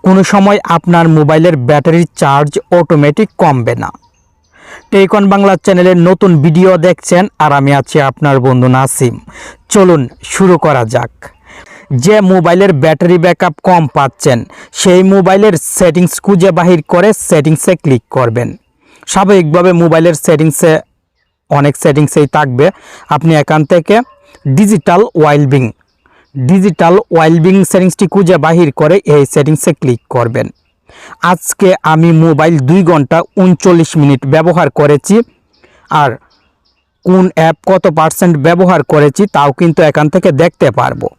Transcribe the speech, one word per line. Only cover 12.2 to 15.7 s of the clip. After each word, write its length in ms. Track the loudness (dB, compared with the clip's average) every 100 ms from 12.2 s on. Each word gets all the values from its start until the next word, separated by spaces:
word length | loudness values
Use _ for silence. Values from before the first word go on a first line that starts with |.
| 2
মোবাইলের 400 | 2 2 2 2 2
ব্যাটারি 360 | 0 0 0 2
ব্যাকআপ 300 | 0 0 -4 -4 0
কম 140 | 0 0 -2
পাচ্ছেন, 420 | -4 _ -2 -2 -6 -20 -20 -4
সেই 220 | 0 2 4
মোবাইলের 400 | 2 2 2 2 0 -6